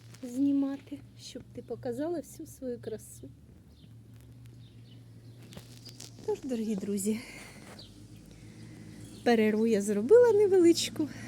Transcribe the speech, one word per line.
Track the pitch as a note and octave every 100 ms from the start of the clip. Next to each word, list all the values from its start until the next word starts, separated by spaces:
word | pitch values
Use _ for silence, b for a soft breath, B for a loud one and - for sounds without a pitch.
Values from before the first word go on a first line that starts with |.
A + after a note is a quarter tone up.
| - -
знімати, | B3 B3 C#4 C#4 C#4 C#4 - C#4+ - -
щоб | - B3 -
ти | -
показала | - A3+ B3+ A#3+ D#4 E4+
всю | - - D#4 -
свою | B3+ A#3+
красу? | A3+ G#3+ - - - - - - - - - - - - - - - - - - - - - - - - - - - - - - - - G#4
Тож, | G4+
дорогі | C4+ A#3 A3 G3+
друзі, | G3+ G3+ G3+ A3 B B B B B - - - - - - B B B B B B B - -
перерву | - A#3 G#3+ G#3+ A3+
я | G3+
зробила | G3+ G3+ A#3 A#4 A#4+
невеличку, | G4+ G#4 F#4+ E4+ D#4+ - - D4 B